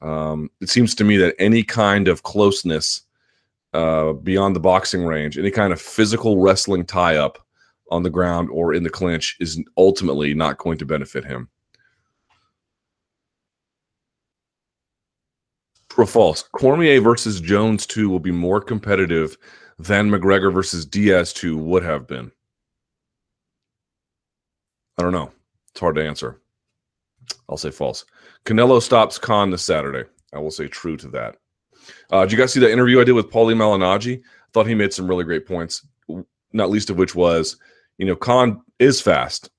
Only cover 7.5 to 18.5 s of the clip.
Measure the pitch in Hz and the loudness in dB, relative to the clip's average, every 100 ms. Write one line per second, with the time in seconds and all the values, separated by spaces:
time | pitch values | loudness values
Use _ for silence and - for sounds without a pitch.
7.5 | _ _ _ - 85 87 87 90 85 87 | _ _ _ -8 -4 -4 -2 -2 -2 -4
8.5 | 76 85 82 85 - 92 82 - - 85 | -4 -2 -2 -2 -2 -2 -2 -6 -8 -8
9.5 | 78 78 - 95 95 90 71 73 73 78 | -8 -6 4 4 4 -2 -2 -2 -2 -2
10.5 | 69 87 78 69 76 67 67 67 64 62 | -4 -6 -6 -4 -6 -6 -10 -10 -12 -14
11.5 | _ _ _ _ _ _ _ _ _ _ | _ _ _ _ _ _ _ _ _ _
12.5 | _ _ _ _ _ _ _ _ _ _ | _ _ _ _ _ _ _ _ _ _
13.5 | _ _ _ _ _ _ _ _ _ _ | _ _ _ _ _ _ _ _ _ _
14.5 | _ _ _ _ _ _ _ _ _ _ | _ _ _ _ _ _ _ _ _ _
15.5 | _ _ _ _ - 107 120 92 78 - | _ _ _ _ -2 0 2 2 0 -10
16.5 | - 131 151 160 139 110 117 113 98 82 | -2 0 2 4 4 4 2 -2 -6 -2
17.5 | 101 110 104 - - 104 92 85 87 87 | 0 0 -2 -4 -4 -2 -2 -4 -4 0